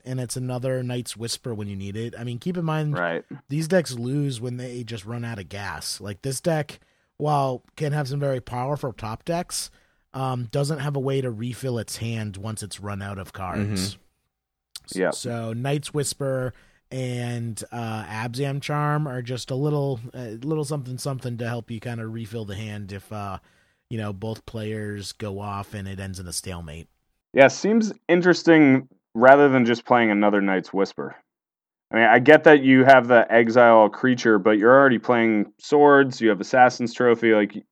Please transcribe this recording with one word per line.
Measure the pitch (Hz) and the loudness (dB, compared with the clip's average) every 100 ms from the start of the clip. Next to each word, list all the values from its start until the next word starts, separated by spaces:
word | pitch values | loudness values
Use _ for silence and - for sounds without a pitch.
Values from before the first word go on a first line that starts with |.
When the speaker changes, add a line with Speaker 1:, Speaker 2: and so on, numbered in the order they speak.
| - | -10
Speaker 1:
and | 127 | -8
it's | 123 - | -8 -8
another | 127 123 131 131 | -8 -6 -6 -6
Night's | 123 123 120 - | -6 -8 -10 -10
Whisper | 117 - 131 | -10 -10 -10
when | 107 104 | -10 -8
you | 98 | -10
need | 98 104 | -10 -10
it. | 117 - | -10 -10
I | |
mean, | 120 120 | -10 -8
keep | 180 180 | -8 -6
in | |
mind, | 160 156 151 143 | -4 -4 -4 -2
Speaker 2:
Right. | 85 82 - 139 - | -4 -4 -8 -18 -8
Speaker 1:
these | 143 156 | -6 0
decks | 185 156 | 0 0
lose | 123 120 143 143 120 | -6 -6 -4 -4 -6
when | 123 123 | -10 -10
they | 127 123 113 | -12 -12 -12
just | 113 98 | -12 -10
run | 117 117 | -10 -10
out | 113 | -10
of | 90 | -12
gas. | 101 98 78 - - | -12 -12 -10 -12 -10
Like, | 98 101 | -12 -10
this | 135 131 | -8 -6
deck, | 175 156 147 - _ _ _ - | -4 -4 -6 -12 _ _ _ -8
while | 147 147 135 127 _ - | -2 0 -2 -6 _ -8
can | 147 | -6
have | 151 131 | -4 -4
some | 143 | -4
very | 143 131 | -4 -4
powerful | - 123 131 147 135 | -8 -8 -6 -6 -8
top | - 110 113 - | -10 -12 -10 -8
decks, | 170 180 - - _ _ _ _ | -6 -6 -10 -12 _ _ _ _
um, | - 131 127 117 | -8 -6 -6 -6
doesn't | 143 143 156 | -4 -4 -4
have | 143 143 | -6 -4
a | |
way | 131 135 | -4 -4
to | 131 | -4
refill | 107 120 113 131 120 | -6 -10 -8 -6 -6
its | 101 - | -8 -8
hand | 113 113 107 95 | -8 -6 -8 -10
once | 104 107 | -12 -10
it's | 104 - | -12 -12
run | 101 101 | -12 -10
out | 101 98 | -10 -12
of | 90 | -14
cards. | - 92 101 104 101 95 101 | -12 -8 -6 -4 -4 -6 -10
Speaker 3:
Mm-hmm. | _ _ _ _ _ _ _ - - | _ _ _ _ _ _ _ -20 -12
Speaker 1:
S-, | 95 | -4
Speaker 2:
Yeah. | 90 | -4
Speaker 1:
so | - 123 117 113 | -4 -8 -8 -8
Night's | 113 131 147 143 | -8 -6 -6 -6
Whisper | 151 139 - 139 131 127 - _ _ _ | -8 -8 -6 -6 -6 -6 -10 _ _ _
and, | 131 127 123 120 120 117 107 - | -10 -8 -8 -8 -8 -8 -10 -12
uh, | 120 113 110 90 | -10 -10 -10 -10
Abzan | 107 120 117 139 139 | -10 -10 -6 -6 -6
Charm | - 147 147 151 151 | -6 -4 -2 -2 -4
are | 127 | -8
just | 120 123 - | -8 -10 -8
a | 131 | -4
little, | 147 147 139 123 120 | -2 -2 -4 -6 -10
a | 131 120 113 | -14 -14 -12
little | 135 156 | -8 -6
something, | 143 147 123 127 | -6 -8 -10 -10
something | 143 131 127 120 | -8 -8 -8 -8
to | 117 | -8
help | 120 110 | -8 -10
you | 113 | -12
kinda | 123 117 113 | -10 -10 -10
refill | 113 110 117 104 | -12 -12 -12 -10
the | 98 | -10
hand | 110 104 101 | -10 -12 -12
if, | 98 - | -14 -14
uh, | 107 101 95 _ _ _ _ - | -12 -12 -12 _ _ _ _ -12
you | 117 | -10
know, | 104 | -8
both | 95 110 110 - | -8 -10 -10 -12
players | 113 107 110 104 104 95 | -12 -8 -8 -8 -10 -12
go | - 107 98 | -12 -10 -10
off | 104 101 104 | -10 -10 -10
and | 104 98 | -12 -12
it | 95 | -10
ends | 95 92 | -12 -12
in | 90 | -12
a | |
stalemate. | 85 - 90 82 78 80 _ _ _ _ | -12 -10 -12 -12 -16 -20 _ _ _ _
Speaker 2:
Yeah, | - 135 | 6 6
seems | - 185 226 220 - - | 4 0 0 0 -6 -2
interesting | 175 175 170 - 160 147 131 - _ _ 113 | 2 4 2 6 6 8 4 0 _ _ 6
rather | 127 143 143 | 8 10 8
than | 131 117 | 4 2
just | 117 - | 0 2
playing | 123 113 | 2 2
another | 104 104 101 | 2 2 2
Night's | 98 95 87 | 2 -2 -2
Whisper. | 95 95 - 69 - _ _ _ _ _ _ _ | -2 -2 -4 -12 -14 _ _ _ _ _ _ _
I | 113 | 2
mean, | 113 | 6
I | 120 | 6
get | 127 156 | 8 8
that | 160 151 | 10 6
you | 131 131 127 | 6 6 8
have | 131 120 | 8 8
the | 123 - | 6 6
exile | 113 113 120 120 113 104 | 4 4 6 8 8 6
creature, | - 127 123 120 107 | 2 -2 0 2 4
but | 98 107 | 4 4
you're | 110 131 | 6 6
already | 139 117 | 6 2
playing | - 120 113 107 101 _ | 0 0 2 2 -2 _
swords, | - 147 147 139 139 123 | -2 4 8 6 4 2
you | 110 | 0
have | 95 | 0
Assassin's | 101 131 127 - 117 | 0 4 4 4 -6
Trophy, | - 123 113 113 | 0 2 2 4
like, | 107 104 104 - | 2 2 -4 -10